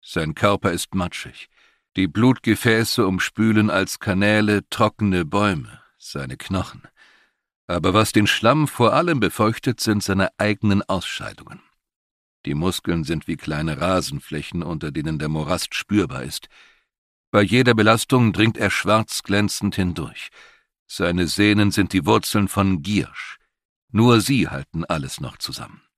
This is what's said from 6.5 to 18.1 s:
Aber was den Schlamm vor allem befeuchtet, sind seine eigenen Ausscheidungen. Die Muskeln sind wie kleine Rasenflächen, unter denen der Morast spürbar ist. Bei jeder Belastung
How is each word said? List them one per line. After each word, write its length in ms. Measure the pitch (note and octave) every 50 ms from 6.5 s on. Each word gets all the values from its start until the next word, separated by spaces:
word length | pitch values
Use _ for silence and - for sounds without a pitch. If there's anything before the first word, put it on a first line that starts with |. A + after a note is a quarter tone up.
| F#2+ F#2 F2 - - - _ - _ _ _ _ _ _ _ _ _ _ _ _ _ _ _
Aber 280 | - F2 F2 D#2 F#2+ F2+
was 180 | G#2+ A2 -
den 160 | - G#2+ G#2
Schlamm 400 | - - - - A2+ C3+ D#3 D3+
vor 240 | C#3 - - A#2+ A2
allem 300 | - C#3+ E3+ F3 E3 C3
befeuchtet, 580 | G#2+ E2+ - - A2 G#2+ A2+ - - - - -
sind 240 | - A2+ G#2 G#2 -
seine 340 | - G2 G2 F#2+ - _
eigenen 460 | _ G#2 G#2 G#2+ - - G#2+ G2 G2+ -
Ausscheidungen. 760 | - G2 F#2 - - - - - G#1+ G1+ - - - - - _ _ _ _ _ _ _ _ _ _ _ _ _ _ _ _ _
Die 100 | C#2+ C#2+
Muskeln 500 | D2 E2 F#2 F#2+ - _ - F2 E2+ D#2
sind 200 | C#2 E2 D#2 -
wie 100 | - E2+
kleine 420 | D2+ - - D#2 D2+ D#2 D#2+ D2+ C2+
Rasenflächen, 840 | E2 F2+ F#2+ F#2 D#2 - C#2+ C#2+ - - D2+ D2+ D2+ - - F2 D#2+
unter 280 | D#2 E2+ D2+ D#2 D#2
denen 260 | C#2 D#2+ D2 D#2+ D#2+
der 120 | D2 D2+ D2+
Morast 460 | D#2 D#2 D2+ D2 F2+ E2+ - - -
spürbar 480 | - - _ G2+ G#2 F2+ D2 B1+ C2 B1
ist. 260 | C#2+ - - - _ _ - - _ _ _ _ _ _ _ _ _ _ _ _ _
Bei 100 | - G#2
jeder 320 | G#2 - G#2 B2 A#2+ B2 A#2
Belastung 600 | A2 G#2+ A2 A2+ A2+ - _